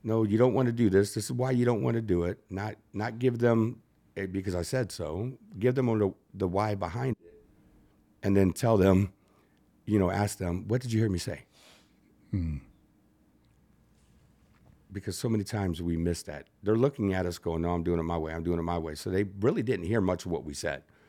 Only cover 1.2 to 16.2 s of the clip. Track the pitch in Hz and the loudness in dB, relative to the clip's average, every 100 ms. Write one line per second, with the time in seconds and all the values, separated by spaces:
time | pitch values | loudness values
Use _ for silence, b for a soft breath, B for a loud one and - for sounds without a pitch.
1.2 | - 123 127 123 120 113 123 117 110 87 | -6 -4 0 2 2 2 0 -2 0 0
2.2 | 85 - _ 90 107 - _ 98 113 117 | 0 -4 _ -8 -8 -10 _ -6 -6 -2
3.2 | 127 120 120 117 113 123 _ _ _ - | -2 2 4 4 2 -2 _ _ _ -8
4.2 | 95 95 95 90 85 127 107 - 80 82 | -6 -4 -4 -4 -2 -4 -4 -6 -8 -6
5.2 | 120 131 - 92 117 131 123 110 101 - | -6 -10 -18 -2 0 2 0 2 0 -2
6.2 | _ 98 95 95 107 101 90 113 131 113 | _ -6 -2 0 -2 -2 -6 -4 -6 -6
7.2 | - - _ _ _ _ _ _ _ _ | -12 -20 _ _ _ _ _ _ _ _
8.2 | 101 98 95 - 117 110 95 95 98 - | 2 6 4 4 2 6 8 6 4 -4
9.2 | b b b b _ _ - 104 90 95 | b b b b _ _ 0 2 2 2
10.2 | 101 - 90 87 98 123 123 113 110 90 | -2 -2 -4 -4 -2 -4 0 0 2 0
11.2 | - 80 - b b b b b _ _ | -4 -10 -14 b b b b b _ _
12.2 | _ 98 82 71 - _ _ _ _ _ | _ -4 -2 -6 -10 _ _ _ _ _
13.2 | _ _ _ _ _ _ _ _ _ _ | _ _ _ _ _ _ _ _ _ _
14.2 | _ _ _ _ _ _ _ 95 - 92 | _ _ _ _ _ _ _ -8 -8 -4
15.2 | 123 113 98 110 95 82 85 82 82 85 | -2 0 0 -2 -2 -2 -2 0 0 -2